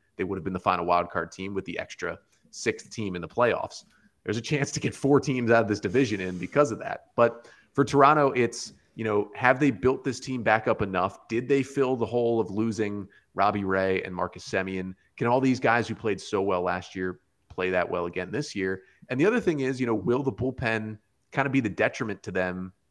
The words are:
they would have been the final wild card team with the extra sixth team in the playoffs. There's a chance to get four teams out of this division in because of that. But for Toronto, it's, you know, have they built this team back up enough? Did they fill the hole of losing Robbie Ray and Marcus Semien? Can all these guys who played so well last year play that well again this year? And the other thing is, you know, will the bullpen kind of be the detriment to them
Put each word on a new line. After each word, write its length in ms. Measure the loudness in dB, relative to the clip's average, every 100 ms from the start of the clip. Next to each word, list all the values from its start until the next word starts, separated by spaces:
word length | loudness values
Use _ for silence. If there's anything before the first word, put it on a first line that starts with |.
| _ -8
they 60 |
would 120 | -6 -4
have 80 |
been 100 | -4
the 60 | -2
final 260 | 0 0 2
wild 240 | 0 0
card 220 | -4 -6
team 220 | -8 -8
with 100 | -6 -6
the 140 | -10
extra 400 | -10 -8 -8 -8 _ _ _
sixth 380 | -6 -4 -4 -8
team 260 | -8 -6 -6
in 60 |
the 60 | -6
playoffs. 580 | 2 2 2 -2 -12 -20 _ _ _ -6
There's 120 | -4
a 40 |
chance 300 | -2 -2 -2
to 100 | -2
get 120 | -6
four 280 | -2 4 4
teams 300 | 4 -2 4
out 100 | 4
of 80 | 4
this 100 | 0
division 400 | 0 2 0 0
in 180 | -4 -6
because 340 | -2 2 2
of 80 | 0
that. 260 | -8 -10 _ 2
But 320 | 2 2 -18 -20 _
for 140 | 0 2
Toronto, 460 | 8 8 8 4
it's, 420 | 4 0 -2 -14 -16 _ -6
you 100 | 0
know, 240 | 0 0 2
have 220 | 4 6
they 140 | 4
built 320 | 2 0 0
this 160 | -2 -6
team 240 | -6 -2
back 240 | 2 2 2
up 140 | 0
enough? 480 | 0 0 -2 -4 -6
Did 180 | -4 0
they 160 | 0
fill 320 | 0 -2 0 0
the 100 | 0
hole 360 | 0 2 0
of 100 | 0
losing 560 | 0 -2 0 -4 -4 -10 _ _ 0
Robbie 280 | 0 2
Ray 380 | 0 0 2 0
and 100 | -2
Marcus 320 | -6 -6 -6 -6
Semien? 500 | -4 -2 -6 -8 -12 _ -4
Can 120 | 0
all 120 | 2
these 220 | 2 2
guys 260 | 2 2 0
who 80 | -4
played 240 | -4 -4
so 220 | -2 -2
well 200 | 0 0
last 320 | 0 -4 -6
year 280 | -6 -6 -8 _ _ _
play 220 | -4 0
that 200 | 0 0
well 180 | -2 -4
again 240 | -6 -6
this 220 | -6 -6
year? 280 | -4 -4 -4 -10 _ -8
And 100 | 0
the 80 | 2
other 140 | 2
thing 220 | 0 0
is, 180 | -2 -2
you 60 | 0
know, 100 | 0
will 280 | 0 0
the 100 | 0
bullpen 640 | -2 -4 -2 -2 -2 -4 -12 _ _ _
kind 140 | -2 2
of 60 |
be 80 | 2
the 100 | 0
detriment 540 | 2 0 0 -8 -8
to 80 | -4
them 420 | -2 -2 -2 -10 _ _